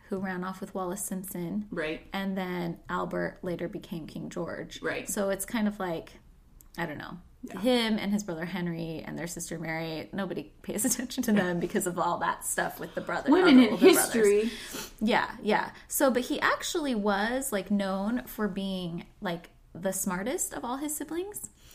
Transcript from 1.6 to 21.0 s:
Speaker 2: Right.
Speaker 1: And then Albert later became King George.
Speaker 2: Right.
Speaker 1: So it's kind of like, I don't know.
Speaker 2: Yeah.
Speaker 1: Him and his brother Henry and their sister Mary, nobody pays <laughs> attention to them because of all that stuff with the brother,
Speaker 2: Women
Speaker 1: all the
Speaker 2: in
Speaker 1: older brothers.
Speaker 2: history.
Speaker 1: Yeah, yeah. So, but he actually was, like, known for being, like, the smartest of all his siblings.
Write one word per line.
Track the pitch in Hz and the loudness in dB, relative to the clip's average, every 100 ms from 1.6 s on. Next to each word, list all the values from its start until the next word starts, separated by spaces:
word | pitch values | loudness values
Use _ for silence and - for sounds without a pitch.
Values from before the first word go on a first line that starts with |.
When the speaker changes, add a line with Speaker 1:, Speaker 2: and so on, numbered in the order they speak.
| 208 | -4
Speaker 2:
Right. | 170 156 165 - | -4 -4 -6 -8
Speaker 1:
And | 196 196 190 | -6 -4 -2
then | 180 175 170 170 - | -4 -4 -4 -6 -6
Albert | 180 175 180 170 - | -4 -4 -2 -4 -4
later | 185 190 170 | -6 -4 -6
became | 160 - 165 143 | -8 -10 -10 -8
King | 160 151 | -10 -8
George. | 180 165 - 165 - | -6 -6 -8 -10 -6
Speaker 2:
Right. | 160 - - | -4 -4 -4
Speaker 1:
So | 214 196 | -2 -2
it's | 196 | -2
kind | - 233 208 | -2 0 0
of | 202 | 0
like, | 180 160 - - - - - - - - | -4 -4 -8 -18 -20 -20 -20 -20 -16 -8
I | 165 | -6
don't | 143 | -6
know. | - 175 - - | -10 -14 -16 -18
Speaker 2:
Yeah. | - 190 | -12 -2
Speaker 1:
Him | 240 247 226 214 | 2 2 2 0
and | 196 | 0
his | 202 | -2
brother | - 160 175 | -2 -6 -6
Henry | 185 175 165 165 156 - | -4 -4 -4 -6 -8 -8
and | 147 | -8
their | 170 | -8
sister | 165 - 165 | -8 -8 -8
Mary, | 160 160 165 156 - | -6 -4 -4 -8 -8
nobody | 190 190 - - - | -6 -4 -6 -8 -12
pays | - 202 | -8 -2
<laughs> | 240 | 0
attention | - 254 - | 0 -2 -4
to | 240 | 2
them | 208 180 175 | 2 4 0
because | 175 196 180 | 0 0 -2
of | 175 | 0
all | 170 170 | 0 0
that | 170 - | -2 -2
stuff | - - 175 - | -4 -2 -2 -6
with | 170 - | -8 -8
the | |
brother, | - 170 - | -4 -2 6
Speaker 2:
Women | 370 359 | 8 12
Speaker 1:
all | |
the | 254 220 | 12 10
Speaker 2:
in | |
Speaker 1:
older | 175 349 | 10 8
brothers. | 330 - 233 208 208 | 8 6 4 6 6
Speaker 2:
history. | 233 - - - - - | 4 -2 -10 -10 -12 -2
Speaker 1:
Yeah, | 214 185 - - | 2 2 2 -2
yeah. | 208 190 - - - | 2 2 0 -8 -8
So, | - 277 | 2 4
but | 247 | 4
he | 254 302 | 0 2
actually | - 571 - 359 285 220 | 2 2 -2 -2 0 0
was, | 208 196 220 254 269 | 2 2 0 -2 -2
like, | 202 185 | -4 0
known | 202 196 190 202 247 - | 0 0 -2 -2 -4 -6
for | - 208 | -4 -2
being, | 185 196 185 175 170 - - | -2 -4 -4 -4 -6 -10 -8
like, | 190 170 - - - | -6 -6 -8 -20 -18
the | 170 190 | -6 -4
smartest | 185 202 180 214 359 - | -2 -2 -2 -2 -4 -4
of | - | -6
all | 240 269 | -6 -6
his | 294 | -6
siblings. | 302 | -6